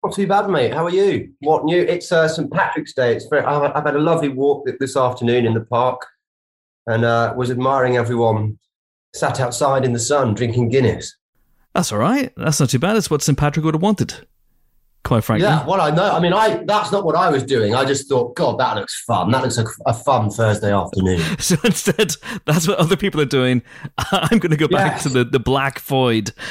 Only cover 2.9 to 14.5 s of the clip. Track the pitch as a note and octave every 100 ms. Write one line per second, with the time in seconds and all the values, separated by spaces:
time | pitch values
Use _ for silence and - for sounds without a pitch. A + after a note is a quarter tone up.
2.9 | - A#2+ A2+ - C#3+ C3 D3 C#3+ C#3+ D3
3.9 | C#3+ D#3+ E3 C#3+ B2+ C#3+ C#3+ B2+ A#2+ C3+
4.9 | C#3 B2+ A#2+ A#2 B2 A2+ A2+ A2 A#2+ B2+
5.9 | - - _ _ _ _ _ _ _ -
6.9 | A2+ A#2 A#2 A#2 A#2+ B2 B2 C3 C3+ B2+
7.9 | B2 A2+ A#2 A#2 G#2+ G#2+ G#2+ _ _ _
8.9 | _ _ - C#3 C3 B2 - C#3+ C3+ B2
9.9 | A#2 A2+ C#3+ B2 G#2 A#2+ A#2+ A#2 C3+ A2+
10.9 | - - - _ _ _ _ _ - F3
11.9 | G#2 C#3+ C#4 - - D#3 D3 C3+ B2 F3+
12.9 | A3 - D3 - C#3 D3 D#3 D#3 D#3 G3
13.9 | G3+ B2 - - _ _